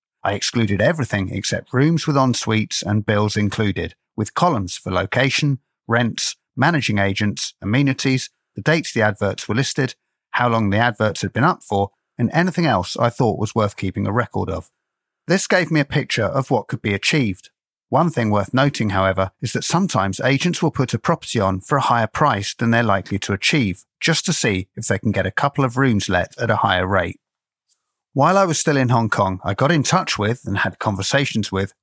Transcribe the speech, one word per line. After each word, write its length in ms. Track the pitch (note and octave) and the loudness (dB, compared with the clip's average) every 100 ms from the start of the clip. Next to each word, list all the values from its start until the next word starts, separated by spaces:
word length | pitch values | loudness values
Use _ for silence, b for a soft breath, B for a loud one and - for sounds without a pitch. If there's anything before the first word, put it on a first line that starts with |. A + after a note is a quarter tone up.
| _ _ | _ _
I 100 | F#2+ | -4
excluded 480 | G#2 - A#2+ G#2+ G2 | -2 -2 0 0 2
everything 540 | A#2+ E3 A#2 G2+ F#2 | 2 0 -2 -2 -2
except 400 | F#2+ - - - | -4 -4 -6 -2
rooms 320 | B2 D3 E3 - | 2 2 2 0
with 100 | C#3 | 2
en 160 | C3 | 2
suites 480 | A#2 - A2 - - | 0 0 0 0 -4
and 240 | - G#2 | -2 0
bills 320 | G#2 G#2 G#2+ A2 | 2 2 2 0
included, 600 | G#2 - G#2+ F2+ E2 - _ - | -2 0 -2 -2 -6 -10 _ -6
with 180 | - | -6
columns 440 | - F3 B2+ F2+ - | 0 0 0 -4 -8
for 140 | - | -4
location, 680 | F#2 F#2+ B2 C3+ - D3 C3 _ _ - | -2 -2 0 0 2 0 -2 _ _ -2
rents, 500 | A2+ A2+ - - - _ - | 0 0 -2 -6 -8 _ 0
managing 420 | C#3+ D#3+ - G2+ | 2 2 0 0
agents, 560 | G2 G2 G#2 - - - | 0 0 -2 -2 -8 -8
amenities, 680 | F#2+ B2 C#3 B2+ C#3 C3 - _ _ | -2 2 2 0 0 0 -2 _ _
the 80 | - | -6
dates 320 | B2 G3+ - | 0 0 0
the 80 | A#2 | 2
adverts 440 | G#2+ G2+ G2+ - - | 2 2 -2 -4 -4
were 80 | G#2+ | -2
listed, 380 | C3 - B2+ - _ _ _ | -2 -2 -4 -4 _ _ _
how 180 | - B2 | 0 2
long 220 | A2+ G#2 | 2 2
the 80 | G2+ | 2
adverts 420 | A#2+ A2+ G#2+ - | 2 2 -2 -2
had 140 | G2 | -4
been 100 | A2+ | 0
up 180 | D#3 F#3+ | 0 0
for, 280 | - G2+ G2+ _ _ - | -2 -2 -2 _ _ -4
and 140 | A#2 | -2
anything 340 | D#3 F#3 E3+ D#3+ | 0 -2 0 0
else 300 | G2+ - - | 0 0 -2
I 140 | A#2 | -2
thought 280 | - A#2+ F#2 | 2 0 0
was 160 | G#2 | -2
worth 220 | A2+ G#2 - | 0 -2 -2
keeping 300 | F#2+ G2+ G2+ | -6 -4 -2
a 60 | |
record 360 | A2 A2 G2+ F2+ | -2 -2 -2 -4
of. 220 | E2 - _ _ _ _ _ - | -6 -10 _ _ _ _ _ -2
This 200 | F#3+ - | -2 2
gave 240 | F#3 F3+ | 0 2
me 80 | D#3 | 0
a 60 | |
picture 400 | C#3 D3+ - - | 0 -2 -2 -2
of 260 | G#2 C3+ C3 | 0 0 0
what 160 | B2 - | -2 -2
could 160 | A2+ | -4
be 100 | G#2+ | -2
achieved. 560 | G2+ - D#3 A#2 F#2 - _ _ _ - | -2 0 0 0 -4 -10 _ _ _ -2
One 220 | B2+ E3+ | 0 2
thing 200 | B2+ A2 | 0 0
worth 220 | G#2 G2 | 0 0
noting, 380 | B2+ C#3+ - A2 | 0 0 0 -2
however, 400 | F#2+ F#2+ F#2+ F#2+ - | 2 2 2 -2 -4
is 120 | A2+ | -6
that 100 | F#2+ | -4
sometimes 560 | - E3+ F#3+ - G2 F#2+ | 0 0 2 0 -2 -2
agents 420 | B2+ C3+ F3+ D#3+ | 0 0 0 0
will 120 | D#3+ | -2
put 200 | - B2+ | 0 -2
a 60 | A2+ | -2
property 400 | - E3 - A#2 | -2 -4 -2 -2
on 220 | F#2+ F#2+ | 0 -2
for 180 | - C#3 | -2 -2
a 40 | |
higher 260 | - A#2+ A2 | 2 2 0
price 440 | - D3 G#2 G#2 | 2 2 2 -4
than 200 | - A#2 | -2 2
they're 100 | A#2 | 2
likely 380 | A2+ G2 - G2 | 4 0 0 -6
to 120 | - | -4
achieve, 520 | G2 - D#3 G#2 F2+ - - | -2 0 0 0 -2 -10 -6
just 240 | - D#3 | -2 0
to 80 | - | 0
see 340 | - C3 F#2 - | 0 0 0 -4
if 140 | - - | -6 -4
they 100 | G2 | -2
can 140 | A2 | 0
get 140 | F#2+ F#2 | -2 -2
a 40 | |
couple 340 | - C#3+ - | 0 -2 0
of 120 | C3 B2 | -2 2
rooms 320 | C3+ G#2 - | 2 2 2
let 280 | F2+ E2 - | 0 -2 -4
at 100 | A#2 | -2
a 60 | - | 2
higher 300 | G2 F#2 F#2 | 2 2 2
rate. 340 | G2 F2 - _ _ _ _ _ _ _ _ _ | 0 0 -6 _ _ _ _ _ _ _ _ _
While 240 | C3+ D3+ G3 | 0 4 4
I 80 | |
was 140 | F#3 D3+ | 2 0
still 180 | - C#3 | 0 2
in 120 | B2 | 4
Hong 200 | B2 A2 | 2 2
Kong, 300 | - F#2+ F#2+ | 0 0 -2
I 100 | F2+ | -4
got 160 | G2+ C3+ | 0 2
in 140 | E3 | 2
touch 340 | B2 F#3 - - | 2 0 0 -2
with 260 | G#2 A#2+ - | -2 -2 -4
and 120 | F#2+ | -4
had 220 | G2 - | -4 -4
conversations 720 | A2 F#2+ F#2+ C#3 C#3 A#2 G2 | -4 -4 0 0 0 -2 -2
with 220 | F#2+ G2 - | -2 -4 -8